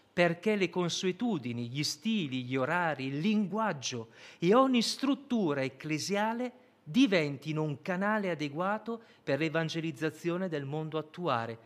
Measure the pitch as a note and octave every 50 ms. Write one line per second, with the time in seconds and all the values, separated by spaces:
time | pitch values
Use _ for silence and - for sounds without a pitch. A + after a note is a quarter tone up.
0 | _ _ - F3+ F3 E3+ E3 E3+ - G#3+ G#3+ G3+ F#3 E3+ - F#3 F3 E3+ - -
1 | F#3+ F#3 F3+ F3+ B3 A#3+ G#3 D3 A#2 B2 A#2+ A#2+ A#2+ A#2+ B2+ D3 D3 - - -
2 | - A3 A3+ G#3 D#3+ C3+ B2+ B2+ B2 B2 C3 C3+ B2+ C#3+ E3 F3+ F3 D#3+ C#3+ -
3 | C3 C3+ C#3 D3 E3 A3 G#3 G#3+ G#3 E3 F#3+ A3 A3 G3+ E3 C3+ A#2+ - C3 A#2
4 | A2 - - - - - - - E3 F3 G#3+ C4 C4+ C4+ B3+ A#3 A3 - - -
5 | C#4 C#4 C4+ C4+ - - A#3+ A3+ F#3+ D3+ C#3+ C#3 C3 C3 - - - D3+ D#3 D3
6 | A#2+ D#3+ G3 G3+ G#3+ A3+ A#3 A#3 B3+ B3 - - - _ _ _ - D3+ D3+ B3
7 | C#4 G#3 G3 E3+ D3+ C#3+ C#3+ B2+ - D#3 D3+ D#3 D#3 D3+ C#3 C3+ - F#3+ F3+ F3+
8 | G3 G#3 A3 G#3+ G3 F3+ E3 C#3 D3+ C#3+ C3+ D#3+ F3+ G3 G#3 G#3+ G#3+ A3+ A#3 A3+
9 | - - - - - D3+ C3+ C#3 D#3+ D#3+ D3 E3 E3 D#3 D#3 E3 D#3+ E3 C#3 B2+
10 | D#3 D#3 D3+ - - E3+ E3+ F3+ F#3+ F#3 D#3+ D3 C#3 C3+ D3 D#3 D#3+ D#3 D#3 D#3
11 | D3+ D#3 - F3+ F3+ D#3 B2+ A#2 A2+ A2+ A2+ - -